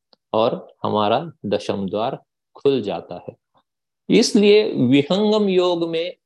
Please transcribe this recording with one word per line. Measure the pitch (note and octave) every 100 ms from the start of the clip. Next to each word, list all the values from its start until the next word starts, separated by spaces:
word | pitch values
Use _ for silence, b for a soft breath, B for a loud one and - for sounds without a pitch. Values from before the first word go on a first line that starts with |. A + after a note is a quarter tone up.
| _ _ _
और | A2 A#2 F#3 - _
हमारा | G#2+ G#2+ G#2 B2+ E3+ - G#2
दशम | G2+ - G2+ F#2+
द्वार | G#2 B2 - _ _ _ -
खुल | C#3 C3
जाता | G2 E2+ - F2 -
है। | - _ _ _ _ _ _ -
इसलिए | F#3 B3 G#3 G#3 G#3 G#3+
विहंगम | - B2 C#4 C#3+ F#3+ G#3+ G#3+ G3+
योग | F3+ F3+ E3+ E3
में | E3 F3 -